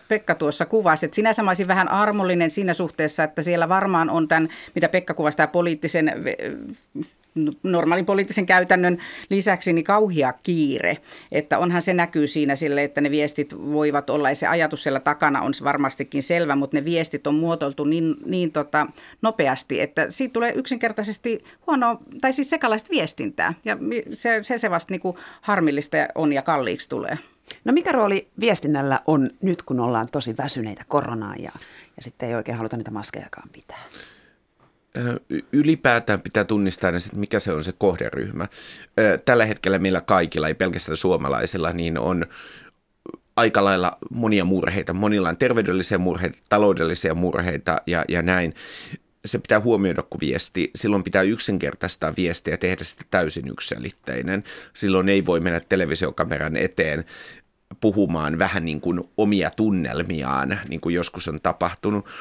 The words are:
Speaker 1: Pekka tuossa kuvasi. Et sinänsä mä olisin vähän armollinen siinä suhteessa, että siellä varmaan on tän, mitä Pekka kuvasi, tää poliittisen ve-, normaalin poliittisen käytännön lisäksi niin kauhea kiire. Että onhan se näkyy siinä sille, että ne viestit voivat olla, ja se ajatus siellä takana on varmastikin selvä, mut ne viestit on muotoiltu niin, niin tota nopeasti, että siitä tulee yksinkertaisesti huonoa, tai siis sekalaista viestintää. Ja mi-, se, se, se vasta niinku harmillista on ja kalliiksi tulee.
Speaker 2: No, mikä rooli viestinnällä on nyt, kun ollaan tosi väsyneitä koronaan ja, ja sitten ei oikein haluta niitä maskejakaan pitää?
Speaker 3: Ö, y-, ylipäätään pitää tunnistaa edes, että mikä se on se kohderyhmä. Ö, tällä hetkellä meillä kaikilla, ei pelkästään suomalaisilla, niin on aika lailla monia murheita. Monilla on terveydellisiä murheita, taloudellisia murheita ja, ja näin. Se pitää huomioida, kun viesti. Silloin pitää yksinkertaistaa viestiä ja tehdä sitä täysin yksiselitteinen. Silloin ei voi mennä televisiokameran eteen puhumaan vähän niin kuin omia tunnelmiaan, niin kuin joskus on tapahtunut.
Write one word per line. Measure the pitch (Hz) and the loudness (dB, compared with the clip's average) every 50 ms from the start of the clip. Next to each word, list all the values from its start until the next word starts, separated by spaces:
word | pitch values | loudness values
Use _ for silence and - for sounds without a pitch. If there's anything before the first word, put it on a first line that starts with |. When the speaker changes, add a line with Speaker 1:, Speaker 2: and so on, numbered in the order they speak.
| - - | -2 -2
Speaker 1:
Pekka | 220 208 - - 165 | -2 -2 0 0 -2
tuossa | - 156 147 151 - 165 | 0 0 -2 0 0 -2
kuvasi. | - - 220 196 170 156 - - | 0 2 2 4 4 4 4 2
Et | 147 - | -2 0
sinänsä | 214 214 226 208 226 214 | 2 4 4 4 4 2
mä | 196 | 2
olisin | 185 175 190 180 | 2 2 2 2
vähän | 185 190 185 - | 4 2 2 2
armollinen | - 196 214 208 208 208 190 180 180 175 165 160 | 2 2 2 2 2 2 2 2 2 2 2 2
siinä | - 202 202 180 165 | 2 0 0 0 0
suhteessa, | - 180 156 - - 156 151 - - 156 | 0 -2 -4 -2 -2 -2 -2 0 0 -2
että | 156 - - 151 | -2 0 -4 -2
siellä | 175 175 170 165 160 | 0 2 2 2 4
varmaan | 185 190 190 196 185 165 165 - | 4 2 2 4 2 2 2 2
on | - 165 160 151 | 2 0 2 4
tän, | 165 160 160 160 - - - - - | 4 2 2 0 -2 -10 -16 -6 -2
mitä | 180 170 160 | 0 0 2
Pekka | - 185 180 - 156 | 2 0 -2 -2 -4
kuvasi, | - 156 151 147 | 0 0 0 2
tää | - 151 | 2 0
poliittisen | 151 - 175 170 175 160 151 - 156 - 170 156 151 - - - | 2 2 2 2 2 0 -2 -4 -2 0 2 2 2 0 -2 -4
ve-, | - - - - - - - - - - - _ _ - - - - _ _ - _ - 160 156 151 - - - | -4 -4 -4 -6 -8 -8 -10 -12 -14 -16 -16 _ _ -10 -10 -10 -10 _ _ -20 _ -4 -2 -2 -2 -2 -4 -2
normaalin | 185 175 170 156 160 175 185 180 | 0 0 2 4 2 2 2 2
poliittisen | 190 196 196 196 - 214 214 185 | 2 2 0 0 0 0 -2 2
käytännön | 180 185 185 185 180 190 180 180 180 175 175 - - - - - - | 4 4 4 6 6 4 4 4 2 2 0 -4 -12 -16 -14 -6 -2
lisäksi | 196 196 185 208 185 180 - 190 170 | -2 0 2 2 0 0 2 2 2
niin | 165 156 | 2 2
kauhea | - 202 214 214 202 175 151 135 127 123 - - | 4 4 4 4 4 2 2 2 2 0 -2 -4
kiire. | - 175 160 151 139 135 - - 87 - - - - - - - - - | -2 0 2 2 0 0 0 0 0 -2 -2 -6 -20 -20 -20 -14 -4 -2
Että | 151 147 - 143 - | -2 0 2 0 2
onhan | 175 175 175 175 160 | 2 2 0 0 0
se | 190 180 | 2 2
näkyy | 175 170 170 - 160 147 | 2 0 0 2 0 0
siinä | 143 - 156 151 139 139 | 0 2 0 0 0 0
sille, | 135 165 143 143 143 143 | 0 0 0 0 0 0
että | 143 - 143 | 0 0 0
ne | 147 143 | 0 2
viestit | 143 151 147 147 151 - 143 - - - | 2 0 0 0 -2 -4 -6 -6 -6 -10
voivat | - 143 147 151 151 151 143 143 143 - | -6 -2 0 0 2 2 0 0 -2 0
olla, | 131 151 143 135 | -2 0 2 0
ja | 143 | 0
se | 151 - | 0 0
ajatus | - 170 170 160 156 - 135 - | 0 2 2 0 0 -2 -4 -4
siellä | 147 135 135 | -2 -2 0
takana | - 156 147 - 165 147 139 135 - | 0 0 0 2 2 2 2 2 -2
on | 135 139 - 135 | -2 -4 -2 -2
varmastikin | 139 139 143 143 131 - - 135 - - 139 131 | -2 0 0 0 -2 -2 -4 -8 -6 -4 -4 -2
selvä, | - 175 170 170 147 139 | 0 0 0 2 0 0
mut | 139 143 - - | 0 0 -2 -2
ne | 147 139 | -2 -2
viestit | 165 170 165 160 160 - 139 - | 0 -2 -2 -2 -2 -6 -6 -2
on | 147 147 | -2 0
muotoiltu | 156 165 165 165 156 151 143 139 - 147 | 0 0 0 -2 -2 -2 -6 -4 -2 -2
niin, | 147 156 170 165 160 147 - - | 0 0 0 0 0 -2 -4 -4
niin | 180 185 180 180 156 - | -4 -2 -2 -2 -2 -2
tota | 156 143 - - 151 147 139 - - - - - - - | -4 -4 0 0 0 0 0 -4 -18 -20 -20 -10 -2 -2
nopeasti, | 226 220 - 156 135 131 - - - 135 85 | -2 2 2 2 2 2 0 -2 -4 -2 -2
että | 117 - - 160 156 - | -2 -2 0 -2 -2 -2
siitä | - - 262 247 - | -2 -4 -4 -2 -2
tulee | 226 233 240 - | -2 -2 0 -2
yksinkertaisesti | - 262 - 262 240 240 226 208 - 208 208 208 - - 240 226 214 - - - _ - | -2 -4 -4 -4 -2 -2 -4 -2 -2 -4 -6 -6 -6 -4 -4 -4 -4 -6 -14 -20 _ -4
huonoa, | - 302 262 247 233 233 233 - - - - | -2 0 2 2 2 0 -2 -8 -16 -10 -2
tai | - 262 262 | 0 0 0
siis | - 269 277 | 0 0 0
sekalaista | 330 311 - 233 220 220 - - | 0 0 2 0 0 0 -2 -2
viestintää. | 370 269 160 151 - - - 98 - - 82 95 170 - - | 0 0 0 -2 -4 -6 -8 -6 -2 -2 -2 -2 -2 -4 -6
Ja | 220 208 | -6 -6
mi-, | - - - 240 226 - - 220 | -4 -4 -4 -4 -4 -6 -8 -10
se, | - - 233 226 214 208 | -4 -2 0 0 0 -2
se, | - 254 226 | -4 -4 -2
se | - 202 | -2 0
vasta | 175 170 - - 190 | -2 -2 -2 -4 -8
niinku | 170 - 185 175 - - - - - | -4 -4 -4 -6 -6 -12 -20 -20 -12
harmillista | - - 208 202 165 151 139 143 147 - - 151 - - - | -2 -2 0 2 2 2 2 0 -2 -2 0 0 0 0 -2
on | - 160 147 143 | -2 0 0 0
ja | 135 135 | 0 0
kalliiksi | - 160 139 127 104 90 - - - | 0 0 0 0 -2 -2 -4 -4 -6
tulee. | 139 110 - - 156 156 - - _ _ _ - - - - | -6 -6 -4 -6 -6 -8 -10 -16 _ _ _ -20 -18 -8 -2
Speaker 2:
No, | - 262 | 2 2
mikä | 330 330 392 302 | 2 2 2 2
rooli | 254 214 196 196 196 - _ - - | 2 2 2 0 -2 -4 _ -8 -2
viestinnällä | 208 233 190 - - 143 151 139 139 139 135 - - | 0 2 2 2 2 0 0 0 2 0 0 0 2
on | - 156 139 131 123 - - - | 2 2 4 2 0 -2 -4 -2
nyt, | 190 175 - - | -2 -2 -2 -4
kun | - 135 123 | -4 -2 0
ollaan | 117 123 120 110 113 117 - | 0 0 0 0 -2 -2 -4
tosi | 143 127 120 113 113 | -6 -4 -4 -6 -6
väsyneitä | 131 139 - 131 110 107 98 - - - | -4 -6 -4 -6 -6 -8 -8 -12 -8 -2
koronaan | 139 147 - - 120 113 104 101 - - - | 0 0 0 0 -6 -6 -6 -8 -8 -10 -12
ja, | - - - - - - - - _ - | -14 -14 -18 -20 -20 -20 -20 -20 _ -14
ja | - - | -12 -12
sitten | 120 - - 123 117 | -12 -10 -10 -8 -4
ei | 120 | -4
oikein | 117 110 - 117 113 | -4 -4 -6 -6 -6
haluta | 113 113 - | -6 -6 -6
niitä | 117 107 107 | -8 -8 -8
maskejakaan | 107 104 104 - - 104 98 - - - - - - | -8 -8 -8 -8 -10 -10 -14 -14 -16 -18 -18 -20 -20
pitää? | - - - - - - - - - - - - - _ _ _ _ _ _ _ _ _ _ _ _ _ _ - | -20 -20 -20 -20 -20 -20 -20 -20 -20 -20 -20 -20 -20 _ _ _ _ _ _ _ _ _ _ _ _ _ _ -10
Speaker 3:
Ö, | 123 120 123 - - _ - | -6 -4 -4 -4 -6 _ -6
y-, | - - - - - | -6 -6 -6 0 2
ylipäätään | 143 151 151 160 - - 135 117 117 117 - 104 92 | 2 4 4 2 2 4 2 2 2 2 2 0 0
pitää | - 104 - 107 101 | 0 -2 0 0 2
tunnistaa | - 110 104 101 95 - - - 90 | 2 2 2 2 0 0 0 0 0
edes, | 85 87 - | 0 0 -4
että | - - 101 | -4 -6 -6
mikä | 101 - - 104 | -6 -2 0 -2
se | - 101 82 | 0 0 -2
on | 78 78 | -2 -4
se | 92 - - | -6 -4 2
kohderyhmä. | - 95 85 - 60 57 - 67 58 98 - - 85 - - - - - - - - - - - | 2 2 2 2 -2 -4 -4 -4 -6 -6 -6 -8 -8 -8 -10 -14 -18 -18 -18 -18 -16 -4 0 2
Ö, | 110 104 87 - - | 4 4 4 2 4
tällä | - 123 117 110 | 4 4 4 4
hetkellä | 110 107 - - 95 95 92 | 2 0 -2 0 0 2 2
meillä | 95 95 92 87 | 2 2 2 0
kaikilla, | - - 104 92 85 80 - 78 76 78 | 2 4 4 4 4 2 0 -2 0 0
ei | 78 | 0
pelkästään | - 95 92 87 - - - 78 | 0 0 0 0 -4 -4 -4 -4
suomalaisilla, | 82 - 92 90 80 67 69 67 57 - - - 90 80 85 87 | 0 2 2 2 2 2 0 0 0 0 -2 -2 -2 -2 -2 -2
niin | 85 85 82 82 71 | -2 -2 -2 -2 -2
on | 60 87 92 85 82 - - - - - - - - - _ _ _ _ _ _ - - - - _ _ - | 0 0 0 0 -2 -4 -8 -20 -20 -20 -20 -20 -20 -20 _ _ _ _ _ _ -18 -18 -18 -18 _ _ 0
aika | 117 117 113 107 107 98 | 2 2 4 4 4 4
lailla | 98 95 90 90 87 - - - - | 4 4 4 2 0 -2 -4 -14 -10
monia | - 120 117 107 107 98 87 | -6 -2 0 2 2 4 4
murheita. | 90 95 92 - - 92 101 - - 85 | 4 2 2 2 0 -2 -2 -2 -2 -2
Monilla | 92 104 104 107 101 92 82 | 0 0 2 2 2 0 0
on | 82 | 0
terveydellisiä | - - 123 120 113 101 98 90 92 90 - 107 87 | 2 2 2 2 2 2 2 0 0 0 0 0 2
murheita, | 92 92 82 85 90 80 - - _ - | 0 0 0 0 -2 -4 -6 -6 _ 2
taloudellisia | 107 104 104 101 90 - 82 80 87 - - 82 80 | 4 4 6 6 4 4 2 0 0 0 0 0 0
murheita | 87 90 90 - 98 87 87 78 73 - - 80 - - | 2 0 0 0 0 -2 -2 -2 -4 -2 0 -2 -2 0
ja, | 82 87 82 - - | -2 -2 -2 0 0
ja | 85 87 82 | -2 0 2
näin. | 90 92 90 87 80 - - - - - - - - - - _ _ _ _ - | 2 2 2 0 -2 -4 -8 -16 -16 -16 -16 -14 -14 -16 -18 _ _ _ _ -8
Se | - - - | -4 -4 -4
pitää | - - 110 107 | 0 2 2 2
huomioida, | 104 120 113 95 98 92 82 - - | 4 4 2 4 2 0 0 -2 -4
kun | - - - | -6 -6 -4
viesti. | 78 69 64 - - - - 95 87 - - | -2 -2 0 0 -2 -2 -2 -2 -2 -2 -2
Silloin | - - 104 104 98 90 | -2 0 2 2 2 0
pitää | 95 90 98 92 | 0 2 2 2
yksinkertaistaa | 98 117 - - - 98 87 73 71 - - - 92 - - 85 78 78 | 2 0 0 -2 -2 -2 -2 -2 -4 -6 -4 -4 -4 -4 -2 -4 -4 -2
viestiä | 87 90 85 85 - - - 80 | -2 -2 -2 -2 -2 -4 -4 -4
ja | - | 0
tehdä | - 90 92 - 80 | 0 -2 -2 -2 -4
sitä | - - - - - | -8 -8 -10 -10 -2
täysin | - 92 87 78 - 80 64 65 | 0 0 0 0 -2 -6 -8 -8
yksiselitteinen. | 55 - - - - - 60 - - _ - - 62 62 64 82 98 101 - - - - - - - | -10 -8 -6 -6 -6 -6 -8 -10 -12 _ -10 -8 -6 -6 -4 -4 -4 -4 -6 -8 -16 -18 -18 -14 -8
Silloin | - - 98 92 92 92 98 | -4 0 2 2 4 4 4
ei | 98 98 87 | 4 4 4
voi | 90 87 82 | 4 2 2
mennä | 85 90 85 85 | 2 0 0 -2
televisiokameran | - - 98 95 90 73 73 - - - - - 78 - 80 73 76 78 78 | 0 0 0 0 2 0 0 -2 -2 -4 -2 -4 -4 -2 -2 -4 -4 -2 -2
eteen | - 80 78 - - 80 78 73 76 82 - - - - - - - _ _ _ _ _ - - - | -2 -2 -2 0 0 0 0 0 -4 -6 -8 -12 -20 -20 -20 -20 -20 _ _ _ _ _ -20 -12 -2
puhumaan | - 107 95 104 98 78 82 80 76 73 80 82 | 0 0 2 2 0 0 0 -2 -2 -2 0 0
vähän | 95 90 101 95 82 | 0 0 0 -2 -4
niin | 82 78 76 | -4 -4 -4
kuin | - 90 87 87 90 - - | -2 -2 -2 -2 -4 -6 -2
omia | - 107 104 104 95 82 80 | 0 2 2 4 2 2 0
tunnelmiaan, | - - 110 110 98 90 78 60 58 78 85 - 87 78 67 64 69 67 69 67 98 98 - - | 0 0 0 2 2 0 0 -2 -2 -4 -4 -4 -4 -4 -2 -2 0 0 0 0 -2 -4 -6 -8
niin | 80 80 | -10 -6
kuin | - 82 85 | -2 0 0
joskus | 87 85 - - 90 - 82 | 0 -2 -2 -6 -6 -6 -6
on | 76 76 | -6 -2
tapahtunut. | - 90 87 - 90 87 - - - 104 104 101 101 - - - | -2 -2 0 0 -2 -4 -4 -4 -4 -2 -2 -2 -4 -8 -14 -16